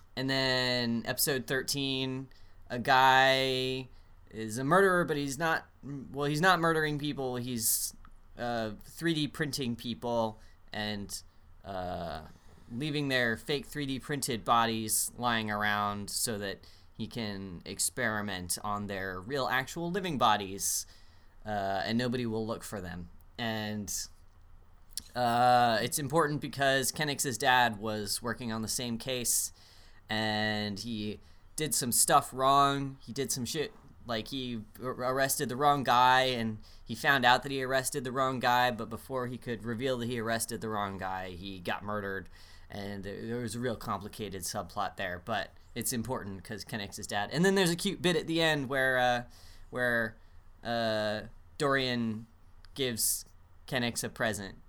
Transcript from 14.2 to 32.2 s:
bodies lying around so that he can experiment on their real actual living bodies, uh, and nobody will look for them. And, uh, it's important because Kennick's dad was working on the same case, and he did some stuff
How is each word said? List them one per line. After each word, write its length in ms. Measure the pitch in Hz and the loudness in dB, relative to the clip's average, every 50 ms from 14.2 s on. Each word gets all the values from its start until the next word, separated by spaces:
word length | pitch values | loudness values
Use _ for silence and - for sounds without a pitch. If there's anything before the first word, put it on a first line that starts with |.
| - - 120 107 - | -4 -4 -4 -2 0
bodies 680 | 131 120 117 117 113 110 110 110 107 - - - - - - | 2 4 4 4 2 0 -2 -2 -2 -2 -2 -2 -4 -6 -4
lying 320 | 120 120 113 110 110 107 | -2 0 0 0 0 -2
around 580 | 104 104 104 104 104 104 104 101 104 101 101 - | -2 0 0 0 2 2 0 0 -2 -4 -6 -6
so 280 | - - - 123 110 101 | -4 -4 -2 -2 -2 -4
that 200 | 101 98 92 - - - - - - - - | -4 -6 -6 -8 -12 -20 -20 -20 -20 -16 -10
he 100 | - 110 101 | -8 -8 -8
can 520 | - 123 113 104 101 95 98 95 87 82 - | -6 -6 -6 -6 -6 -8 -8 -10 -12 -12 -10
experiment 920 | 82 101 - - - - 135 123 113 107 104 104 104 95 90 90 87 - - - | -10 -6 -4 -4 -4 -2 -2 -2 0 0 0 -2 -4 -4 -4 -4 -4 -6 -4 -4
on 240 | 104 104 101 101 | -4 -4 -4 -4
their 340 | 98 101 95 95 95 92 92 | -4 -6 -4 -4 -6 -6 -8
real 280 | 90 117 143 139 131 - | -8 -6 -4 -2 0 0
actual 420 | 127 127 135 - - 170 170 175 | 0 0 -2 -2 -6 -6 -4 -4
living 260 | 180 202 180 185 151 | -4 -2 -2 -2 0
bodies, 720 | 117 120 113 107 107 101 92 98 95 - - - - - - - - - - - - - - - - - | 4 6 6 6 4 2 -4 -6 -4 -2 -2 -2 -2 -4 -8 -14 -20 -20 -20 -20 -20 -20 -20 -20 -14 -8
uh, 60 | 107 107 101 98 98 98 95 - | -4 -2 -2 0 0 0 0 0
and 140 | 104 113 117 | 0 0 0
nobody 260 | 123 123 120 123 120 | 0 0 0 -2 -2
will 220 | 113 110 113 110 | -2 -2 -2 -2
look 160 | 110 110 87 - | -2 -4 -6 -6
for 180 | - 113 101 | -8 -8 -8
them. 280 | 90 87 87 87 85 - - - - - - | -8 -8 -8 -10 -10 -12 -14 -18 -20 -18 -10
And, 560 | - 117 113 110 107 107 107 107 107 101 92 - - - - - - - - - - - - - - - - - - - - - - - - - | -6 -4 -2 -2 -2 -2 -4 -4 -6 -6 -6 -6 -8 -8 -10 -12 -20 -20 -20 -20 -20 -20 -20 -20 -20 -20 -20 -20 -20 -18 -12 -12 -12 -12 -6 -2
uh, 640 | 120 123 120 120 120 123 123 123 120 120 117 113 104 123 | 2 2 4 6 6 8 8 8 8 8 6 6 4 2
it's 160 | 120 - 156 | 2 0 -2
important 420 | 147 127 147 165 156 147 151 139 | -2 2 2 2 4 2 2 -2
because 500 | 151 135 - 135 143 135 135 135 123 - - | -4 -4 -2 2 2 4 4 4 2 0 -2
Kennick's 440 | - 151 147 139 - - 143 117 | -2 -2 -2 -2 -2 -2 -2 -2
dad 420 | - 147 131 127 127 123 117 107 98 | 0 4 6 6 6 6 4 2 -2
was 440 | 107 110 107 107 104 101 - - 117 | -4 -4 -4 -4 -4 -4 -6 -4 -2
working 300 | 117 110 - 127 113 113 | -4 -4 -4 -4 -6 -4
on 100 | 113 110 | -4 -4
the 60 | 101 | -4
same 280 | - - 123 120 117 113 | -4 -4 -4 -4 -4 -4
case, 540 | - 131 127 123 120 - - - - - - - - - - - - - - - - - | -4 -4 -4 -2 0 0 0 0 0 -2 -6 -12 -20 -20 -20 -20 -20 -20 -20 -16 -8 -4
and 720 | 110 110 110 107 107 107 107 107 107 104 107 104 101 95 | -2 0 0 0 0 0 0 0 0 0 -2 -4 -4 -6
he 400 | 104 120 113 107 104 107 95 - - - - - - - - | -8 -6 -6 -6 -4 -6 -8 -10 -12 -20 -20 -20 -20 -14 -8
did 180 | - 156 143 117 | -6 -4 -2 -2
some 180 | - 143 120 113 | -2 0 0 2
stuff 380 | - - - 160 139 | 2 4 6 6 6